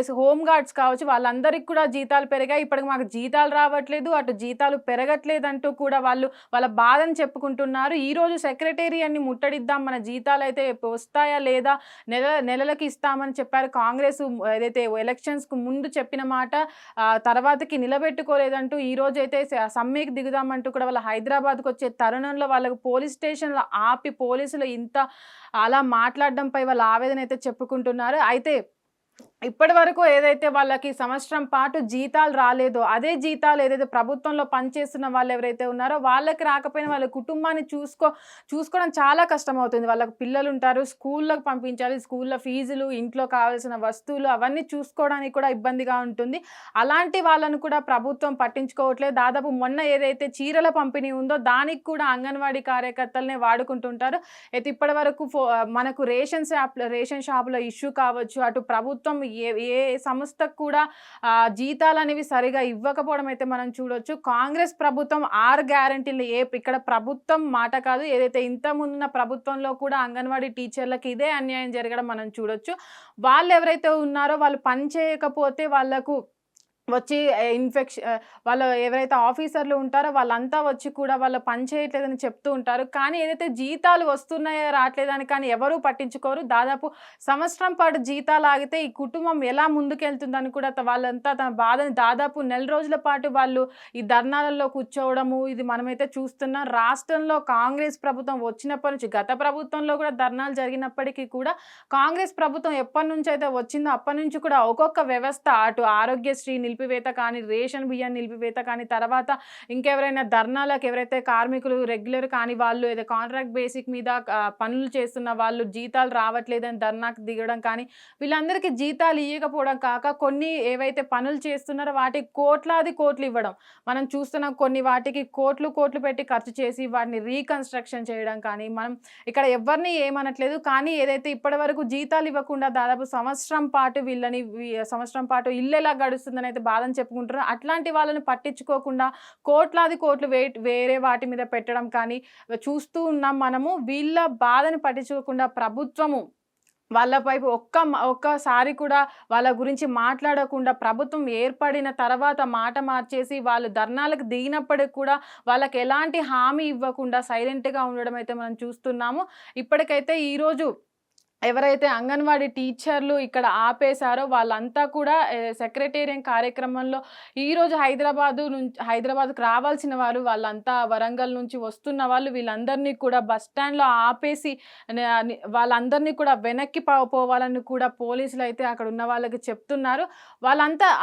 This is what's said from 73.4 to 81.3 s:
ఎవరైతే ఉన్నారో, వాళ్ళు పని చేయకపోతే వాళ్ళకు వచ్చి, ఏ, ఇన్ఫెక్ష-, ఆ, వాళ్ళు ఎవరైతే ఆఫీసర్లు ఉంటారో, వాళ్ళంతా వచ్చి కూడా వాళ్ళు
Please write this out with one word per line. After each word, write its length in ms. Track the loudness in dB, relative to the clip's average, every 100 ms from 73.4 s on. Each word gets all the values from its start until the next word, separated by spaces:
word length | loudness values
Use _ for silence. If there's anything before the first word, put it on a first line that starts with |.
| 8
ఎవరైతే 380 | 6 6 2 2 2
ఉన్నారో, 400 | 0 0 0 4
వాళ్ళు 240 | 2 2 0
పని 220 | 0 -2
చేయకపోతే 760 | -2 -2 0 -2 0 -2 0 2
వాళ్ళకు 500 | 2 2 -2 -2 -4 -6 _ _ _ _ _ -2
వచ్చి, 300 | -2 0 0 2
ఏ, 160 | 2 2
ఇన్ఫెక్ష-, 500 | 0 0 0 -2 -4
ఆ, 80 | -6 -6 -8 -8
వాళ్ళు 240 | -2 2 2 2
ఎవరైతే 360 | 0 0 2 4
ఆఫీసర్లు 580 | 4 2 -2 -2 0 -2
ఉంటారో, 340 | 0 0 2
వాళ్ళంతా 480 | 2 2 0 -2 -2
వచ్చి 280 | 0 -2 -6
కూడా 260 | -6 -2 0
వాళ్ళు 240 | 0